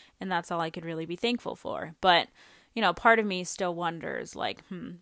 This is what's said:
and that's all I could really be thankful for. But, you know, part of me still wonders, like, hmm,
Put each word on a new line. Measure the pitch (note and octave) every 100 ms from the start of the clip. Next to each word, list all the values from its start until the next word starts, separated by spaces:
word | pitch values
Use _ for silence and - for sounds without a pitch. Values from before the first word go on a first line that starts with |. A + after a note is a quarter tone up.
| - -
and | F#3+
that's | F3 -
all | E3+
I | E3
could | F3
really | E3 D#3+ E3
be | F3
thankful | A#3+ A#3+ - -
for. | - D2+ D#3+ -
But, | F#3+ E3+ - _ - - _
you | A#3
know, | F#3+
part | F3 A#3 A3+
of |
me | G#3 F3+
still | F3+ - F3+
wonders, | E3+ E3+ E3 D#3 - - -
like, | G2+ - -
hmm, | F3+ D#3+ F3